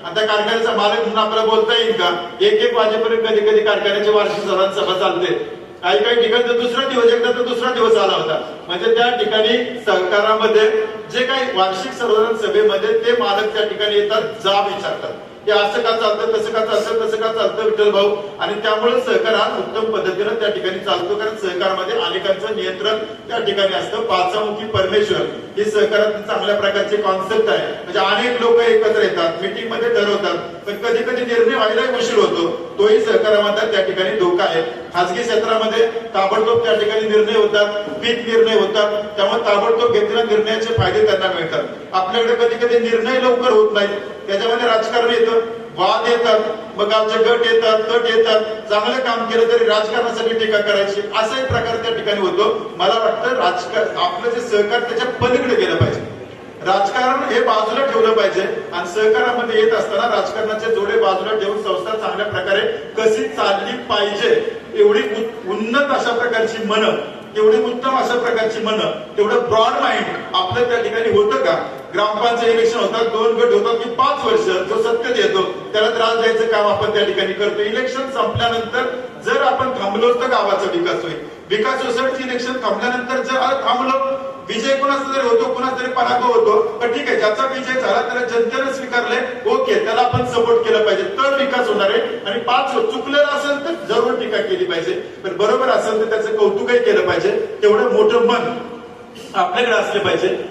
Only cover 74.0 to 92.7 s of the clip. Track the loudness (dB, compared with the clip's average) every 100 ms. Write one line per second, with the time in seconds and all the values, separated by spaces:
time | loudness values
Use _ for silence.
74 | 0 2 0 2 2 -2 0 -2 0 0
75 | 0 0 2 2 -2 -6 -4 0 0 2
76 | 0 2 2 2 2 2 2 2 0 0
77 | 0 0 -2 0 -2 0 -2 -2 -2 -4
78 | -4 -2 -2 0 0 -2 -2 -2 -2 -6
79 | -10 -8 -2 2 2 0 -2 -2 -2 2
80 | 2 2 0 0 0 0 0 -2 -2 -2
81 | -4 -8 -12 -16 -6 -2 0 -2 -2 -2
82 | -2 -2 -6 -4 -4 -4 -2 -2 -2 -4
83 | -4 -4 -2 0 0 0 0 0 0 0
84 | -2 -4 -8 -12 -8 -4 0 0 2 0
85 | -2 -2 2 2 2 -2 -2 -4 -4 0
86 | 0 2 4 4 4 4 2 -2 -2 -2
87 | 0 2 2 0 -2 -2 -4 -2 0 0
88 | 0 -2 -2 0 0 0 -4 -4 -2 -2
89 | 0 -2 -4 -4 0 0 2 0 2 2
90 | 2 0 -2 0 2 2 4 2 2 0
91 | -2 0 0 2 0 0 0 0 2 0
92 | -2 -6 -6 -4 0 0 0